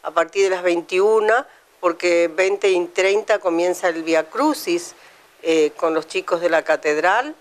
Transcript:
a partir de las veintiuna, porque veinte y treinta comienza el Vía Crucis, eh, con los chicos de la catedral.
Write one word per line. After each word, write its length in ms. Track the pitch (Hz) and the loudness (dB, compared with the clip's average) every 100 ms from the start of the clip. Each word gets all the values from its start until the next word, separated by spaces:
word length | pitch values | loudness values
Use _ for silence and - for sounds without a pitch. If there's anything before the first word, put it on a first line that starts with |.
a 100 | 160 | -4
partir 340 | 156 165 202 196 | -2 -2 0 0
de 60 | |
las 120 | 185 | 0
veintiuna, 800 | 180 170 165 185 202 220 214 233 277 _ _ _ | 0 -2 -2 0 2 2 2 0 -2 _ _ _
porque 500 | 180 160 180 170 170 | -4 -2 0 2 0
veinte 360 | 156 190 196 202 | 0 -2 0 0
y 160 | 180 175 | 0 -2
treinta 540 | - 190 208 214 208 | -2 0 0 0 -2
comienza 500 | 185 170 175 175 185 | 0 0 0 0 -2
el 140 | 165 | -4
Vía 260 | 160 160 156 | -2 -2 -2
Crucis, 680 | 220 294 294 - 170 - - - - _ _ | -2 -2 0 -2 -4 -4 -20 -20 -20 _ _
eh, 300 | 165 160 151 - | 0 2 2 0
con 180 | 165 | -2
los 140 | 160 151 | -2 -4
chicos 320 | 190 180 175 | -8 -4 -2
de 100 | 170 | 0
la 120 | 160 | 0
catedral. 720 | 151 156 156 151 170 214 285 320 | 0 -2 0 0 2 0 -2 -10